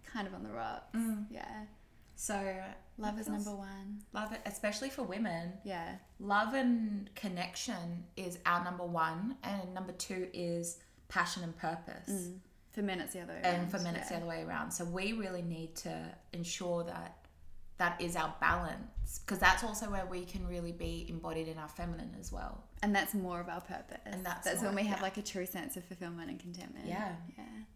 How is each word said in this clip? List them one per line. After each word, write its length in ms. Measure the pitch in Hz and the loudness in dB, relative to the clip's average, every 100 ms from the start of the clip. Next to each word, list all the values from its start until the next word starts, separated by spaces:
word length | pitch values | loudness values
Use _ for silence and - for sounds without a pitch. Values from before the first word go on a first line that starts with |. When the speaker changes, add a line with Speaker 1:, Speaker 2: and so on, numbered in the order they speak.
| - | -10
Speaker 1:
kind 120 | 233 196 | -6 -6
of 80 | |
on 100 | 185 | -6
the 60 | 208 | -6
rocks. 440 | 226 226 - - 220 | -4 -4 -6 -4 -2
Speaker 2:
Mm. 300 | 226 214 208 | 0 0 -2
Speaker 1:
Yeah. 360 | - - 214 214 - - - - - | -6 -8 -8 -10 -14 -20 -20 -20 -6
Speaker 2:
So 200 | - 202 196 190 190 - - - | -2 0 0 -2 -6 -10 -14 -2
Speaker 1:
Love 200 | 214 214 | -2 0
Speaker 2:
it 40 | |
Speaker 1:
is 60 | 214 | 0
Speaker 2:
feels 180 | 208 208 | 0 0
Speaker 1:
number 120 | 202 | -4
one. 400 | 196 196 196 208 - | -6 -8 -8 -8 -6
Speaker 2:
Love 180 | 208 214 | -4 -4
it, 100 | 220 - | -4 -6
especially 440 | 202 208 208 269 | 0 0 0 -2
for 120 | 269 | -2
women. 500 | 226 190 220 165 170 190 208 | -2 2 2 2 -2 -6 -4
Speaker 1:
Yeah. 300 | 180 165 190 - - | -4 -4 -8 -12 -8
Speaker 2:
Love 340 | 196 202 226 | 4 6 6
and 560 | 269 247 240 220 202 196 - | 6 6 6 6 0 -4 -4
connection 880 | 202 175 175 - - 196 170 175 175 - | -2 0 -2 -2 -4 -2 -2 -4 -6 -6
is 220 | 185 175 - | -4 2 6
our 180 | 175 | 6
number 220 | 180 180 175 | 4 -2 0
one, 500 | 170 160 165 214 269 | 4 4 4 -2 -2
and 300 | - 202 180 | -2 -2 -2
number 180 | 185 185 | -4 -4
two 340 | 180 - 185 185 | -4 -4 -2 -2
is 460 | - 175 170 170 - - - - | -2 0 2 0 -6 -12 -20 0
passion 340 | 190 175 - | 2 4 2
and 140 | 170 165 | -4 -2
purpose. 520 | 160 170 - - - | -2 -2 -6 -10 -2
Speaker 1:
Mm. 280 | 196 175 185 - - - | 0 0 -6 -12 -20 -10
For 100 | - | -2
men, 160 | 202 185 | 0 0
it's 120 | - | -2
the 80 | 185 | -6
other 120 | 175 | -8
way 80 | 165 | 2
Speaker 2:
And 140 | 180 175 | 4 4
Speaker 1:
around. 80 | 175 | 2
Speaker 2:
for 80 | 185 | 0
men, 160 | 175 170 | 0 0
it's 140 | - | 0
the 40 | 170 | -2
Speaker 1:
Yeah. 20 | |
Speaker 2:
other 80 | 170 | -2
way 140 | 165 | -2
around. 260 | 160 170 151 | 0 0 0
So 140 | - 170 | 0 0
we 280 | 175 196 | 2 2
really 280 | 226 196 180 | 2 0 0
need 340 | 170 165 160 - | 0 -2 -4 -6
to 180 | 170 160 160 - - | -6 -4 -6 -10 -10
ensure 520 | 170 170 - 180 175 | -6 -2 -2 2 2
that 340 | 170 170 170 - - - - - - - | 0 -4 -8 -10 -20 -16 -12 -10 -10 4
that 220 | 175 175 | 4 4
is 160 | 170 170 | 0 2
our 200 | 156 - | 0 4
balance, 840 | 151 175 170 - - - - - - | 6 6 2 -2 -4 0 0 -2 0
'cause 140 | 190 | 8
that's 240 | 185 190 | 10 10
also 260 | 233 208 214 | 4 0 0
where 160 | 196 185 | 0 0
we 180 | 180 | -2
can 220 | 175 190 180 | -2 -2 -2
really 240 | 175 170 | 0 -2
be 340 | 170 165 165 170 | -2 -2 -2 -2
embodied 380 | 165 165 160 160 | -4 -2 -2 -2
in 100 | 160 | -4
our 120 | 151 | -8
feminine 460 | - 170 165 - - | -4 -2 -2 -4 -6
as 120 | - | -6
well. 320 | - - - - - | -4 -4 -6 -12 0
Speaker 1:
And 120 | 208 202 | 6 6
that's 200 | 165 208 | 6 2
more 240 | 180 175 | 0 -2
of 100 | 175 | -2
our 120 | 170 | -4
purpose. 360 | - 190 - - - | -4 -8 -6 -10 -6
Speaker 2:
And 180 | 185 | -4
that's 220 | 180 - - | -4 -2 0
Speaker 1:
That's 160 | 185 | 2
when 120 | 214 202 | 2 4
Speaker 2:
more, 80 | |
Speaker 1:
we 40 | 208 | 4
have, 120 | 196 | 4
Speaker 2:
yeah. 40 | |
Speaker 1:
like, 140 | 190 202 | 2 0
a 60 | |
true 240 | 208 190 185 | -2 -2 -2
sense 280 | 185 156 - | -2 -4 -6
of 80 | 175 | -8
fulfillment 440 | 180 175 170 165 | -8 -6 -6 -6
and 100 | - | -8
contentment. 460 | 175 175 - - - | -8 -10 -10 -8 -4
Speaker 2:
Yeah. 300 | 180 208 170 170 - | -2 -2 -4 -10 -12
Speaker 1:
Yeah. 80 | 226 220 220 | -12 -12 -14